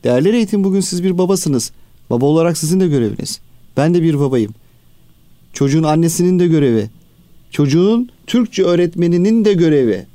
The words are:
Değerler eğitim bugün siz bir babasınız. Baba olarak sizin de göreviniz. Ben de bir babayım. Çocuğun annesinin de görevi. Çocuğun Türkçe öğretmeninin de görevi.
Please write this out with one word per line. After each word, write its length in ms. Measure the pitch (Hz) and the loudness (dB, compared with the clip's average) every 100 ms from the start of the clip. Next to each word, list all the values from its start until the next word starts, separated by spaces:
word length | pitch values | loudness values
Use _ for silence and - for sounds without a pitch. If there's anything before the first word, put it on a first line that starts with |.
Değerler 300 | 120 123 170 | 0 0 2
eğitim 300 | 233 214 208 | 0 0 0
bugün 160 | 190 190 | 0 -2
siz 220 | 185 180 | -2 -4
bir 140 | 185 180 | -2 -2
babasınız. 540 | 180 190 165 131 - - - - - | 0 0 -2 -4 -4 -14 -20 -20 -6
Baba 160 | 120 139 | -2 2
olarak 320 | 160 165 160 | 2 0 -2
sizin 220 | 156 185 | -2 0
de 80 | 185 | 0
göreviniz. 520 | 143 110 107 - - - - - - | 0 -2 -4 -10 -14 -16 -20 -10 -2
Ben 180 | 156 | 0
de 80 | 175 | 2
bir 160 | 165 147 | 0 0
babayım. 340 | 143 131 107 107 - _ _ - - _ _ - - | 0 0 -2 -6 -20 _ _ -20 -20 _ _ -20 -20
Çocuğun 300 | - 139 156 | -4 0 0
annesinin 560 | 156 156 165 165 180 185 | 0 0 0 0 0 2
de 80 | 175 | 2
görevi. 440 | 160 139 113 107 - _ _ _ - - | 2 2 0 -4 -12 _ _ _ -20 -10
Çocuğun 600 | - 143 156 190 233 247 _ - | -2 0 2 2 0 -4 _ -4
Türkçe 360 | 240 226 - | -2 -2 -2
öğretmeninin 840 | 180 175 175 170 170 175 190 226 | 0 2 0 0 0 2 2 2
de 80 | 208 | 2
görevi. 540 | 185 165 147 120 95 - | 2 2 2 2 -2 -6